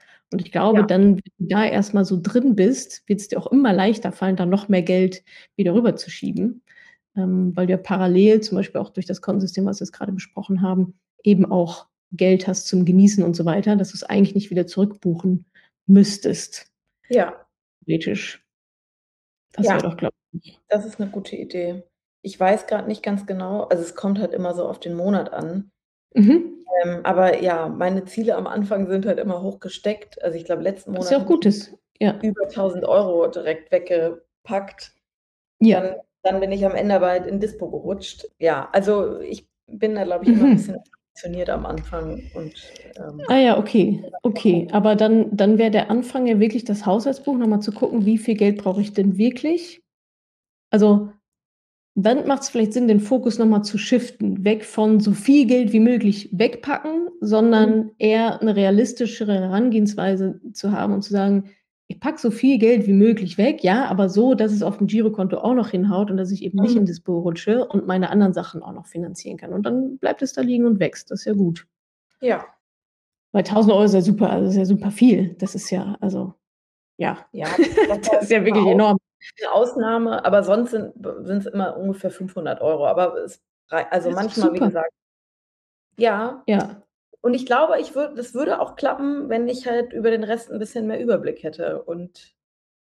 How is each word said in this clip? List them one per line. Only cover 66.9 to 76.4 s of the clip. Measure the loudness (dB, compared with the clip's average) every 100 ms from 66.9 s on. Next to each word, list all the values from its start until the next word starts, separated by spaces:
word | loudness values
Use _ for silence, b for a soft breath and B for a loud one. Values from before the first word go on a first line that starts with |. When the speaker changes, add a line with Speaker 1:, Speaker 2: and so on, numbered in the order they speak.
| -2 -4 -4
Speaker 1:
rutsche | -2 -4 -2 -2 -2
und | -4 -2
meine | -2 0
anderen | 2 2
Sachen | 2 -6 -12
auch | -16
noch | -16 -16
finanzieren | -12 -12 -12 -14 -14
kann." | -10
Und | -6 -4
dann | -2 -4 -4
bleibt | -4 -4
es | -4
da | -4
liegen | -2 2 2
und | 2
wächst. | -2 -6 -12
Das | -8
ist | -4
ja |
gut. | 0 0 -2 -10 _ _ _ _ _
Speaker 2:
Ja. | -4 -4 -6 _ _ _ _ _ _ _ _
Speaker 1:
Weil | -2
tausend | 0 4 6
Euro | 6
ist | 6
ja | 4
super, | 4 2 2
also | 0 0
ist | 0
ja |
super | 2 0 0
viel. | 4 4 6 2
Das | -4 -8
ist | -8 -6
ja, | -6 -6 -6
also, | -6 -6 -8 -12